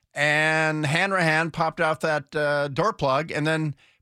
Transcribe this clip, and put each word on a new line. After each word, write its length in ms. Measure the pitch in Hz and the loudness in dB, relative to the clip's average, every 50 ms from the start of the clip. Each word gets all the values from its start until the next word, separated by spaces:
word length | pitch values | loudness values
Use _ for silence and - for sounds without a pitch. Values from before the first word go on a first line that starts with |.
| _ _ - | _ _ -4
and 720 | 147 147 151 147 156 156 156 156 160 156 156 156 156 151 | 0 0 2 2 2 2 2 2 2 2 0 0 0 -2
Hanrahan 640 | 143 147 170 190 196 196 185 170 160 156 156 165 160 | 0 0 0 0 0 0 2 2 2 2 2 0 0
popped 300 | - 170 165 160 156 - | -2 -2 -2 -2 -2 0
off 200 | 165 156 156 - | 0 -2 0 -2
that, 340 | - 160 151 147 139 _ - | -2 -2 -2 -2 -4 _ -4
uh, 340 | 156 151 147 147 147 143 143 | -2 -2 0 0 0 -2 -2
door 240 | 135 156 175 220 | -2 0 0 0
plug 380 | 214 - 147 135 131 143 165 160 | -2 -2 -2 0 0 0 -2 -2
and 160 | - 147 147 | -4 -2 0
then 280 | 156 160 160 160 151 139 - _ _ _ _ | 0 0 0 -2 -4 -6 -8 _ _ _ _